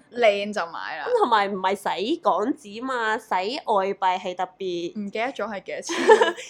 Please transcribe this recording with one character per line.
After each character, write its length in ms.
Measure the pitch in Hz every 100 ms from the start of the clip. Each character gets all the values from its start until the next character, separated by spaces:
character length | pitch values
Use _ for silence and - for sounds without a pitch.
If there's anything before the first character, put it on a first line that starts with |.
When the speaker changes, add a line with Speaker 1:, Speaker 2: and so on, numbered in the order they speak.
| _
Speaker 1:
靚 400 | 233 220 202 208
就 140 | 196 240
買 320 | 190 95 -
啦。 80 | -
Speaker 2:
咁 120 | 494
同 80 | 392
埋 180 | 220 196
唔 80 | 196
係 100 | 190 202
使 440 | 185 165 214 330
港 140 | 208 185 226
紙 300 | 294 208 208
嘛， 340 | 262 254 220 226
使 160 | -
外 540 | 185 196 269 - 202 190
幣 240 | 190 185 208
係 140 | 202
特 140 | 180 185 -
別 420 | 190 170 175 208
Speaker 1:
唔 100 | 202
記 80 | 214
得 60 | 240
咗 200 | 269 208
係 140 | 196
幾 100 | -
多 80 | 143
錢。 520 | - 339 - 440 330
Speaker 2:
<laughs> 0 | -